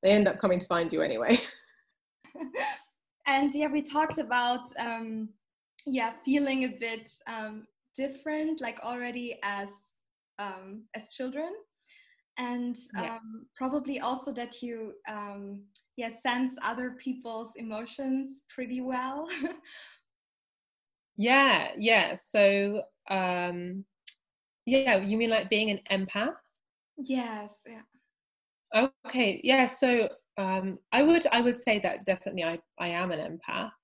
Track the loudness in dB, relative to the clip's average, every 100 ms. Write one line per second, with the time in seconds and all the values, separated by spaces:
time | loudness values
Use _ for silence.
0 | 8 6 6 4 2 2 2 0 2 0
1 | 0 0 4 4 4 -14 _ _ _ _
2 | _ _ -20 -14 -10 -4 -4 -6 -14 _
3 | _ _ 0 2 2 0 0 0 0 0
4 | 0 -2 0 0 2 0 -4 -8 -6 -6
5 | -6 -8 -8 -12 _ _ _ -14 -4 -2
6 | -2 -4 2 2 4 0 -2 -4 -6 -6
7 | -10 -16 -12 -10 -10 -12 -18 _ _ -6
8 | -6 -6 -6 -2 -2 -2 -6 -6 -8 -6
9 | -6 -6 -8 -6 -6 -6 -8 -12 _ _
10 | _ _ _ -10 -10 -10 -14 -16 -14 -16
11 | -14 -8 -6 -6 -8 -8 -16 _ _ -20
12 | _ _ _ -8 -6 -4 -4 -6 -10 -8
13 | -8 -8 -12 -16 -18 -6 -2 -2 -2 -4
14 | -2 -2 -6 -8 -8 -8 -10 -8 -10 -12
15 | -12 -10 -10 -10 -12 -12 -16 _ _ -8
16 | -8 -4 -2 0 0 -2 -4 -4 -6 -6
17 | -8 -8 -8 -8 -10 -12 -10 -8 -10 -6
18 | -2 -2 -2 -10 _ -10 -6 -4 -4 -4
19 | -4 -6 -8 -4 -6 -6 -16 -20 -20 -20
20 | _ _ _ _ _ _ _ _ _ _
21 | _ -2 4 6 6 4 2 0 4 6
22 | 4 -2 -2 6 6 6 2 -2 -6 _
23 | -4 -2 0 0 -2 -4 -6 -8 -12 _
24 | -14 -14 _ _ _ _ 2 4 6 4
25 | 4 2 4 2 2 2 2 -2 -2 -2
26 | 0 -2 -2 -4 _ _ _ _ _ -14
27 | -2 -2 -2 -6 -10 -16 -20 -20 -20 _
28 | _ _ _ _ _ _ _ 4 4 _
29 | -6 2 2 2 4 6 4 4 4 4
30 | 2 -2 _ -4 -2 0 -2 -6 _ 4
31 | 8 6 6 4 4 2 2 2 2 -2
32 | 0 -2 -2 -4 -4 -4 _ -6 -4 -2
33 | -2 -2 -4 -8 -8 -6 -6 -10